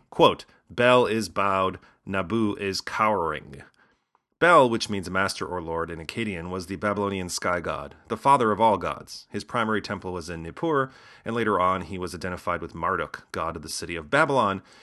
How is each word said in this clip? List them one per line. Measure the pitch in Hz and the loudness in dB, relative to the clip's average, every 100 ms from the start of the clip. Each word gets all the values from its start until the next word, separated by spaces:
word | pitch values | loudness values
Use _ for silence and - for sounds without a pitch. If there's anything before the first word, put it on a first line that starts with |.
| _ | _
quote, | - 139 85 - _ - | 4 4 4 -6 _ -8
"Bel | 85 123 127 113 | 2 6 6 6
is | 113 95 | 0 -2
bowed, | 101 98 95 95 92 - _ - | -2 2 2 0 -2 -14 _ -6
Nabu | 98 85 113 104 101 | -4 -2 0 0 -2
is | 101 92 | -4 -6
cowering." | - - 110 101 80 76 - 67 - _ _ _ _ _ _ - | -4 0 2 2 -2 -4 -10 -20 -20 _ _ _ _ _ _ 2
Bel, | 170 165 123 | 6 8 6
which | 113 - | 4 -2
means | 98 87 | -6 -2
master | 95 95 - 95 | 0 0 -2 -6
or | 90 | -6
lord | 82 82 82 | -4 -4 -4
in | 82 80 | -8 -8
Akkadian, | 117 110 87 87 | -6 -4 -6 -6
was | 92 87 | -8 -6
the | 95 | -4
Babylonian | 107 101 101 98 90 | -2 -2 -2 -4 -6
sky | - 95 90 | -4 -2 -2
god, | 85 73 71 - - | -2 -8 -10 -14 -10
the | 110 | 0
father | 139 139 113 | 4 4 4
of | 98 | 4
all | 113 95 | 4 4
gods. | 85 69 90 - - | 0 -6 -12 -18 -12
His | 104 - | -12 -4
primary | 123 110 107 | -2 0 -2
temple | - 98 95 | -4 -8 -6
was | 90 85 | -8 -8
in | 82 | -8
Nippur, | 82 - 165 143 135 - - - | -10 -6 -2 0 -2 -6 -20 -14
and | - | -6
later | 117 107 92 | -2 2 4
on | 92 92 | 4 2
he | 87 95 | -4 -8
was | 90 | -8
identified | 87 92 87 - 85 | -6 -8 -6 -4 -4
with | 82 80 | -6 -4
Marduk, | 85 90 76 - - | -2 -2 -4 -10 -10
god | 90 80 80 | -6 -6 -6
of | |
the | 76 | -10
city | - 85 85 | -10 -8 -10
of | 76 | -2
Babylon, | 143 151 135 104 95 - - | 2 2 2 2 0 -6 -20